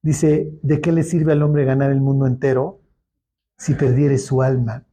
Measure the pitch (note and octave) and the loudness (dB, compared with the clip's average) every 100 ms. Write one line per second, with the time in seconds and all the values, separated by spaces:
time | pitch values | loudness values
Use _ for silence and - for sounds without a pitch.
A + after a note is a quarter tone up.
0 | D#3 D3 D#3 D3+ D3+ - C#3 D3 E3+ E3 | -2 0 2 2 -2 -6 -2 0 0 0
1 | E3 E3+ D#3 D3+ D3 D3 C3 C3+ C#3 C3+ | 0 0 2 2 2 2 2 0 0 0
2 | C3+ C#3 C3+ B2+ C#3 B2+ D3 - _ _ | 2 2 0 0 0 0 -2 -8 _ _
3 | _ _ _ _ _ _ - C3+ C#3 B2 | _ _ _ _ _ _ -4 0 2 2
4 | C#3+ C3+ - C3 C3 C3 A2+ A#2 _ | 2 0 0 0 0 0 -4 -6 _